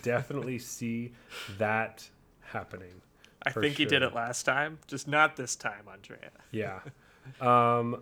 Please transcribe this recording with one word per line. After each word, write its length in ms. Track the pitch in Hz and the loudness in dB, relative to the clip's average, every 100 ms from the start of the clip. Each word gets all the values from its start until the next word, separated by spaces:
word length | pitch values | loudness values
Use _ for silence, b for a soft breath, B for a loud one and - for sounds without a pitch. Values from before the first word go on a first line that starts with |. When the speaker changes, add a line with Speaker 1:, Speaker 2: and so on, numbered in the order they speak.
Speaker 1:
definitely 560 | 123 120 135 143 120 123 | 0 0 -2 -4 -4 -6
<laughs> 0 | |
see 540 | - - 117 117 120 120 B B - 98 | -8 -8 -6 -4 -6 -12 B B -10 -2
that 500 | 107 110 110 - - - _ _ | 2 2 -2 -6 -20 -20 _ _
happening, 600 | - 113 95 92 92 92 - B B _ 139 | -10 -10 -8 -12 -16 -20 -20 B B _ -4
Speaker 2:
I 60 | |
Speaker 1:
for 100 | 123 | 0
Speaker 2:
think 140 | 147 143 | 2 2
he 100 | 143 | 2
did 140 | 139 | 4
Speaker 1:
sure. 60 | 127 | 2
Speaker 2:
it 60 | 117 | 0
last 280 | 117 123 | -4 -2
time. 360 | - 131 151 160 - | 0 2 0 -4 -10
Just 200 | 135 - | -10 0
not 280 | 147 156 151 | 4 4 4
this 200 | 123 - | -6 -4
time, 280 | 117 104 104 | -6 -8 -12
Andrea. 400 | 98 - 110 - - - | -18 -18 -16 -16 -18 -8
Speaker 1:
Yeah. 280 | 110 98 95 143 - B B B - | -6 -4 -6 -14 -18 B B B -2
Um, 600 | 127 123 120 120 117 120 | 6 6 6 4 0 -2